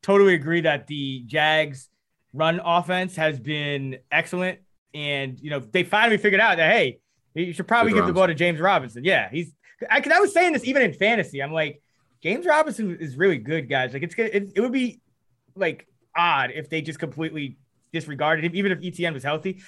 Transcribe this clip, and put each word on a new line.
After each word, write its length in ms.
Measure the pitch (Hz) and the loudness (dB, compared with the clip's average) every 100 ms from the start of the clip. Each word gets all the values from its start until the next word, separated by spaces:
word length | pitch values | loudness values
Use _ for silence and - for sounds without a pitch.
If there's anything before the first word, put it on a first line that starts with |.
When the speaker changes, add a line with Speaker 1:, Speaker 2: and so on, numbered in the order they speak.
Speaker 1:
totally 320 | - 202 196 | 2 6 6
agree 280 | 170 147 170 | 4 2 0
that 260 | 160 143 139 | 2 0 -4
the 360 | 147 139 131 117 | -8 -6 -8 -4
Jags 640 | 151 156 156 151 135 - _ _ _ _ | 0 2 2 0 -4 -18 _ _ _ _
run 300 | 135 160 175 | -2 0 0
offense 540 | 170 170 170 180 185 165 | 2 0 2 -2 -4 -2
has 200 | 156 139 | -2 -2
been 600 | 131 151 147 143 135 131 - | -6 -6 -4 -4 -6 -10 -4
excellent. 500 | 151 160 180 185 - _ _ _ | -2 -2 -4 -4 -6 _ _ _
And, 440 | 151 147 139 135 127 | -10 -6 -4 -6 -10
you 80 | 147 | -8
know, 100 | 143 | -8
they 240 | 110 185 | -2 -2
finally 340 | 175 208 233 214 | 2 2 2 2
figured 220 | 208 196 | 2 4
out 160 | 220 170 | 4 4
that, 160 | 160 | 4
hey, 280 | 220 123 - _ _ _ | 4 2 -2 _ _ _
you 180 | 156 175 | -8 -6
should 160 | 165 175 | -6 0
probably 240 | 233 226 | 2 4
Speaker 2:
Good 60 | 190 | 2
Speaker 1:
give 80 | 175 | 2
the 80 | |
Speaker 2:
runs. 20 | 175 | 4
Speaker 1:
ball 120 | 180 | 2
to 60 | |
James 280 | 147 175 156 | 2 0 2
Robinson. 420 | 185 175 123 117 | 2 2 0 -4
Yeah, 260 | 165 151 98 | 0 2 0
he's, 240 | 147 170 _ _ - - | -6 -8 _ _ -10 0
I, 100 | 240 | 0
'cause 140 | 285 | 4
I 80 | 339 | 4
was 120 | 392 | 4
saying 200 | 330 359 | 4 2
this 100 | 285 | 2
even 200 | 254 269 | 0 2
in 100 | 220 | 2
fantasy. 500 | 135 208 226 151 139 | 2 0 0 -2 -6
I'm 80 | 143 | -6
like, 300 | 160 151 - _ _ _ _ | -2 -4 -6 _ _ _ _
"James 220 | 160 254 349 | -6 -2 2
Robinson 500 | 302 311 226 202 170 | 2 2 -2 -6 -6
is 220 | 156 127 | -8 0
really 200 | 190 139 | 2 2
good, 300 | 113 160 120 | -2 -6 -2
guys. 240 | 135 127 | -2 -2
Like, 120 | 139 | -6
it's 120 | 165 - | -8 -4
gonna, 140 | 220 | -2
it, 220 | 202 202 190 | -2 -4 -2
it 60 | |
would 100 | 247 | 0
be, 300 | 262 247 - _ _ _ _ _ | 0 -4 -6 _ _ _ _ _
like, 320 | 190 175 131 - _ _ 165 | -4 -4 -4 -14 _ _ 0
odd 360 | 170 143 127 | 2 2 0
if 180 | 156 - | -6 -6
they 120 | 160 | -6
just 160 | 151 143 | -6 -8
completely 600 | 151 135 160 156 139 - _ _ _ | -10 -6 -8 -6 -10 -12 _ _ _
disregarded 540 | 160 151 139 151 160 170 | -10 -8 -2 0 0 0
him, 100 | 180 | -2
even 160 | 196 | -2
if 100 | 160 | -2
E 80 | 175 | -6
T 160 | 175 170 | -6 -4
N 80 | |
was 100 | 139 | -4
healthy." 380 | 139 156 185 185 | -4 -4 -4 -8